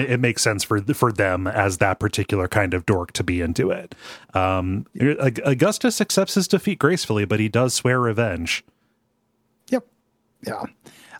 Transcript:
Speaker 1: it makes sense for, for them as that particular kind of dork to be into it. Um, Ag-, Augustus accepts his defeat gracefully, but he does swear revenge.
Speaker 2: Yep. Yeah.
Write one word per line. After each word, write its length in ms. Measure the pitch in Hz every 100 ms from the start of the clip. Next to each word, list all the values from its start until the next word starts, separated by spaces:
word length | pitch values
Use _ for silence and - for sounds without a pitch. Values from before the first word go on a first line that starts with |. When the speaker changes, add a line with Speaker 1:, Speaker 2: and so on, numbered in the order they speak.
| 131
Speaker 1:
it 80 | 123
makes 220 | 123 113
sense 220 | 120 104
for, 180 | - - 98
for 180 | 147 123
them 340 | 107 95 92 95
as 320 | 107 98 90
that 220 | 101 92
particular 480 | 104 - 98 101 90
kind 260 | 110 95
of 120 | 90 87
dork 260 | 95 85
to 100 | -
be 180 | 95 87
into 280 | 82 82 92
it. 240 | - - - - - -
Um, 540 | 95 92 95 92 101 - -
Ag-, 420 | 131 151 135 113 139
Augustus 560 | 127 175 208 247 -
accepts 320 | 214 - 190
his 140 | 202 180
defeat 320 | 190 - 175
gracefully, 460 | 143 180 - 107 101
but 140 | 107
he 80 | 107
does 260 | 117 127 -
swear 240 | 127 127
revenge. 600 | 120 107 113 85 85 - - _ _ _ _ _ _ _ _ _ _
Speaker 2:
Yep. 160 | 254 - _ _ _ _ _ -
Yeah. 160 | 104 - - - - -